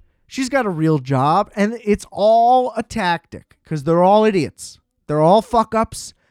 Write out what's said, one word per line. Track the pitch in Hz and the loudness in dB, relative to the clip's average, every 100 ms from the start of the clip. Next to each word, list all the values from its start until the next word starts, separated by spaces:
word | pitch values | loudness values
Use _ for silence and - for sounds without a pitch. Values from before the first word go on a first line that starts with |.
| _ _ _ | _ _ _
She's | - 254 | -10 -4
got | 277 214 | -4 -4
a | |
real | 160 160 151 | -2 0 0
job, | 127 131 143 180 208 208 | -2 -2 0 0 -2 -4
and | 208 226 | -4 -4
it's | 214 202 - | -2 -4 -4
all | - 208 226 233 254 247 226 | -2 2 4 4 2 0 -6
a | |
tactic | - 220 180 170 - - - _ - | -8 -6 -4 -4 -8 -20 -20 _ -10
'cause | 156 | -6
they're | 139 170 | 0 2
all | 185 214 | 4 4
idiots. | 220 190 131 - - - _ _ - | 2 0 -4 -8 -20 -20 _ _ -6
They're | 151 | 0
all | 156 214 | 2 2
fuck-ups. | 202 233 220 220 220 - - - _ | 2 -2 -2 -4 -4 -8 -18 -20 _